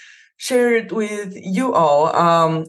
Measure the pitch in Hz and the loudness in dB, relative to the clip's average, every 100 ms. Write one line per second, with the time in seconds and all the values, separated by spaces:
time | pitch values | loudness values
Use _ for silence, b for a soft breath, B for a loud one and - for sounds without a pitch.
0 | B B B - - 254 240 233 185 214 | B B B -14 -2 0 2 0 -2 -6
1 | 214 208 196 - - 190 262 - 160 143 | -6 -6 -10 -12 -6 -2 0 2 4 4
2 | 160 - 170 170 165 160 | 2 2 2 2 2 -2